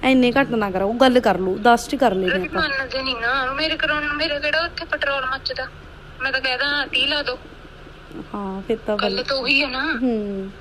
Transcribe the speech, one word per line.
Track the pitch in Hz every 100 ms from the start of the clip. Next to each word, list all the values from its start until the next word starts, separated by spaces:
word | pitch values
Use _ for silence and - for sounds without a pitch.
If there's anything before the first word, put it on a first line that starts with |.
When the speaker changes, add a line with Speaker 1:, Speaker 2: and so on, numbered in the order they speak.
Speaker 1:
ਇੰਨੇ | 262 262 247
ਘੱਟ | 247 269
ਨਾ | 233 208
ਕਰਾਓ, | 180 196
ਗੱਲ | 233 262 247
ਕਰ | 233 180
ਲਓ, | 185 196
ਦਸ | 220 233 -
'ਚ | 285
ਕਰ | 262
ਲੈਂਦੇ | 185 185
Speaker 2:
ਰਾਜੇ | - 349
Speaker 1:
ਆਪਾਂ। | -
Speaker 2:
ਮੰਨਦੇ | 311 269 262 262
ਨਹੀਂ | 262 240
ਨਾ, | 226 269 254
ਮੇਰੇ | 269 311 311
ਕਰਾਉਣ | 311 302 294
ਨੂੰ, | 294
ਮੇਰੇ | 320 294
ਕਿਹੜਾ | 302 294
ਉੱਥੇ | 339 - 330
ਪੈਟਰੋਲ | 302 277 277 262
ਮੱਚਦਾ, | 262 - 262 262 - - - - -
ਮੈਂ | 262
ਤਾਂ | 269
ਕਹਿ | 262 247
ਦਾਂ | 285 285 269
ਤੀਹ | 254 269
ਲਾ | 302
ਦਿਓ। | 277 254 - - - - - - - - -
Speaker 1:
ਹਾਂ, | 208 196 190
ਫਿਰ | 196 220
ਤਾਂ | - 208
Speaker 2:
ਗੱਲ | 208 190
Speaker 1:
ਗੱਲ |
Speaker 2:
ਤਾਂ | - 269
ਉਹੀ | 262 277
ਹੈ | 285
ਨਾ। | 254 302 269
Speaker 1:
ਹੂੰ। | 254 226 208 196 196 -